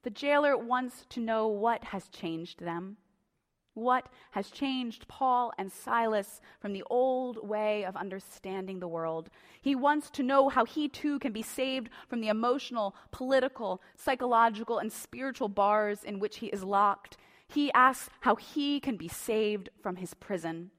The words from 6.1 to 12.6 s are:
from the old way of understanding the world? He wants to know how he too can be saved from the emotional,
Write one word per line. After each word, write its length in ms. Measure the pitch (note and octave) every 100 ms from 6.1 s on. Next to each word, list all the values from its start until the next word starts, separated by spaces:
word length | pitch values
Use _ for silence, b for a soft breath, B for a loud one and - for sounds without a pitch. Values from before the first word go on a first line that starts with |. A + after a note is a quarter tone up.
| G#3+ G3 - B B
from 120 | G3+
the 120 | G3
old 600 | - B3 B3+ B3+ B3+ A3+
way 400 | G3+ G#3+ G#3+ G#3
of 120 | F#3+ G3
understanding 840 | G3+ F#3+ - - F#3+ F#3+ F#3+ F#3+
the 80 | F3
world? 440 | E3 E3 D#3+ E3 B B B
He 140 | C4+
wants 360 | C4+ C#4+ D4+ -
to 120 | -
know 260 | B3+ C#4 C#4
how 160 | C4+
he 240 | A#3 D#4+ D4
too 300 | - D4+ C#4+
can 140 | B3+
be 100 | G#3+
saved 480 | A3+ - C4 C4 A3+ B B
from 140 | A#3+
the 80 | A3
emotional, 680 | A3 A#3+ C4